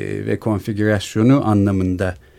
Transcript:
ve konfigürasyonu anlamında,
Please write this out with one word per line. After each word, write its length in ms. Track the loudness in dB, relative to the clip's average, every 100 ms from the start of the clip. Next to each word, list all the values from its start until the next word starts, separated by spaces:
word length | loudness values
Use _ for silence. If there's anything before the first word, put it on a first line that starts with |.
| -6 -6 -4
ve 140 | -4
konfigürasyonu 1080 | -2 -4 -4 -2 0 0 -2 2 4 4 4
anlamında, 680 | 2 2 2 -2 -2 -4 -6 -16